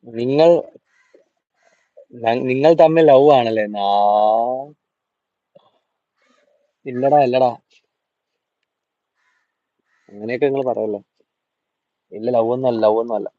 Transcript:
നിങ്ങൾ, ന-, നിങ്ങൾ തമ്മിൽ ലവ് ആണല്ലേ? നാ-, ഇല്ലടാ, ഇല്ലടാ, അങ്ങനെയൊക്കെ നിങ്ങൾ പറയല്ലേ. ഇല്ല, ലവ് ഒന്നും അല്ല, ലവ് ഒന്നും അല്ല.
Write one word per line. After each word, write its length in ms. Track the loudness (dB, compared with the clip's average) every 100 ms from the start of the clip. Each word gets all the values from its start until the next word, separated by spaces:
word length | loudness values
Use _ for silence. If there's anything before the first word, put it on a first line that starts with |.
| -14
നിങ്ങൾ, 560 | -8 -4 2 4 2 -2 _ _ _ _ _ _ _ _ _ _ _ _ _ _
ന-, 300 | -8 -4 -4
നിങ്ങൾ 300 | -4 0 2
തമ്മിൽ 320 | 4 4 4 4
ലവ് 260 | 6 6
ആണല്ലേ? 360 | 4 2 -4 -6
നാ-, 1040 | -4 -2 0 2 2 0 0 -2 -6 -12 _ _ _ _ _ _ _ _ _ _ _ _ _ _ _ _ _ _ _ _ _ -14
ഇല്ലടാ, 380 | -4 0 2
ഇല്ലടാ, 320 | 2 0 -2 -4 _ _ _ _ _ _ _ _ _ _ _ _ _ _ _ _ _ _ _ _ _ _ _ _ _
അങ്ങനെയൊക്കെ 400 | -16 -10 -4 -2
നിങ്ങൾ 160 | -2 -4
പറയല്ലേ. 360 | -4 -6 -8 _ _ _ _ _ _ _ _ _ _ _
ഇല്ല, 180 | -10 -4
ലവ് 220 | -2 -2
ഒന്നും 180 | -2 -4
അല്ല, 100 | 0
ലവ് 180 | 0 0
ഒന്നും 180 | -4 -8
അല്ല. 140 | -10